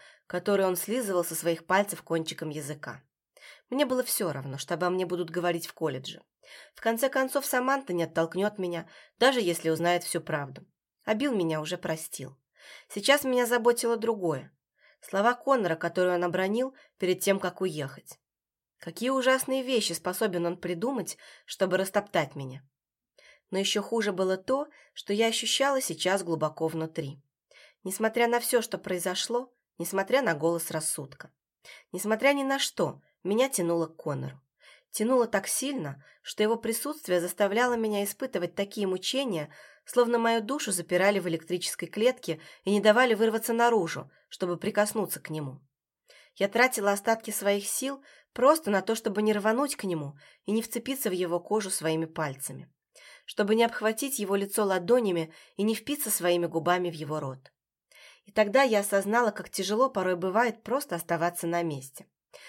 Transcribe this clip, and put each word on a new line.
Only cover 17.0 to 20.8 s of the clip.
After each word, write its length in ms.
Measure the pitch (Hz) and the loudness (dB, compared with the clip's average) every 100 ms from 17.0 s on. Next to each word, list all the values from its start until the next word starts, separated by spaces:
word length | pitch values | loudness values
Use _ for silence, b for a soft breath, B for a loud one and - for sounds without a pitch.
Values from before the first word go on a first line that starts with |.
| 185 180 | -2 0
тем, 180 | 196 196 | 2 0
как 220 | 180 - | 0 -2
уехать. 580 | 190 151 135 135 - - _ _ _ _ _ _ | -4 -4 -8 -10 -20 -20 _ _ _ _ _ _
Какие 320 | - - 247 | -16 -4 -2
ужасные 540 | 269 254 262 262 262 | 2 2 2 2 -2
вещи 300 | 254 247 214 | 0 0 0
способен 520 | 165 - 190 220 175 170 | -2 -4 -2 0 0 -2
он 120 | 175 | -2
придумать, 600 | 165 170 | -4 -4